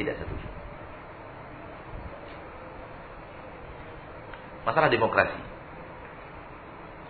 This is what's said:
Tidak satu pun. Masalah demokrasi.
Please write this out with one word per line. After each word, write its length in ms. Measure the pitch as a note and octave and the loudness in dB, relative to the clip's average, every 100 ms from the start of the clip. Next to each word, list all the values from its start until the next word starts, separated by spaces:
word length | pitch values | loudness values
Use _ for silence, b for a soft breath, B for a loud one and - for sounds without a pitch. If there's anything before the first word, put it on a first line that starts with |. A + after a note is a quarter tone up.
Tidak 120 | - - | 0 0
satu 140 | E2+ - | -2 -2
pun. 160 | - - - - - - - - - - - - - - - - - - - - D#3+ - - - - - - - - - - - - - - - - - - - - - A2+ | -4 -6 -8 -8 -10 -10 -10 -10 -10 -10 -10 -10 -10 -10 -8 -6 -6 -8 -8 -10 -10 -10 -10 -8 -8 -10 -10 -10 -10 -10 -10 -10 -10 -10 -10 -10 -10 -10 -8 -8 -8 0 4
Masalah 240 | D3+ D3+ | 8 10
demokrasi. 520 | A#2 A2 G2 - - - - - - - - - - - - - - - - - - | 10 10 10 10 6 -6 -8 -10 -10 -10 -10 -10 -10 -10 -10 -10 -12 -10 -10 -10 -10